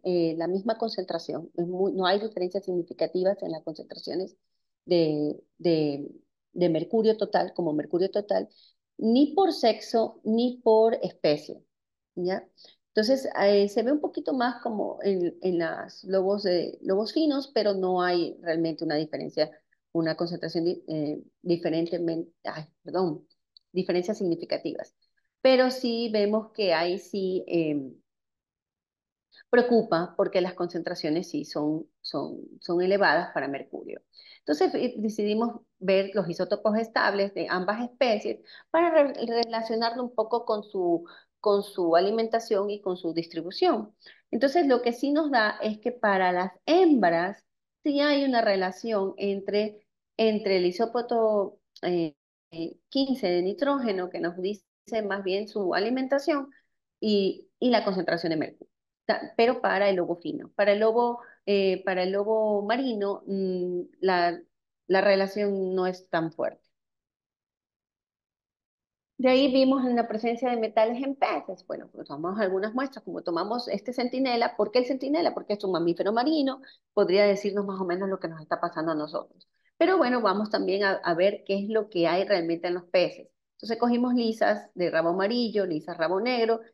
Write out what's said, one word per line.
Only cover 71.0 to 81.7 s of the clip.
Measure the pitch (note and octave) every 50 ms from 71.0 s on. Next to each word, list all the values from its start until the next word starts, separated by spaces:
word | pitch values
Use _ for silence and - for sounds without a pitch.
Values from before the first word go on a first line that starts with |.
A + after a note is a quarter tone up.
| C4+
en | C#4 C4+
peces. | - - - G3+ D3 - - F#3+ F3+ -
Bueno, | - - - - B2+ -
pues | A2+ - -
tomamos | D3 C#3 D#3 F3 G3 G#3+
algunas | G#3+ F#3 F#3 F#3+ G3 A3 A3
muestras, | B3 C4+ C4+ - A3 -
como | - E3+ F3+ -
tomamos | - E3+ E3 F3+ G#3 A3+ A#3+ - -
este | G3+ G3+ - - B3
centinela. | C4+ B3 B3 B3 B3+ C4+ C4 A#3+ A#3 A#3 A#3+ -
¿Por | - G#3 G#3+
qué | - B3
el | B3+
centinela? | B3+ C#4+ B3+ - C4+ D4 E4 E4+ - -
Porque | - - - G#3
es | G3+ -
un | F#3+ F#3
mamífero | E3 E3+ E3+ E3+ - F3+ F#3+ A3
marino, | A#3 B3 D4 D#4+ D#4 C#4 C4 B3+ - - - - _ _ _ -
podría | - G3+ F3 F3 G3+ G#3
decirnos | G#3 G3 G3 - G3+ F#3+ G3+ G3+
más | G3 F#3+ F#3+
o | F#3+
menos | F3 F3 F#3 G3 G3
lo | F#3+ F#3
que | - E3
nos | E3 D#3+
está | D#3 - F3 E3
pasando | - E3+ - - D#3 E3 D#3+
a |
nosotros. | D3+ D3+ D3+ D#3+ - - - _ _ - _ _ _ _ _ _
Pero | - E4 E4+ F#4+ F#4
bueno, | C#4+ B3 B3+ B3 A3
vamos | G3+ F#3 G3+ G#3+ G#3
también | - F#3+ G3 F#3 F#3 G3 G#3
a, | G3 F#3+
a | - - F3 E3+
ver | D#3+ F3+ G3+ G#3 G3+ -
qué | - G3 G3
es | G3
lo | G3+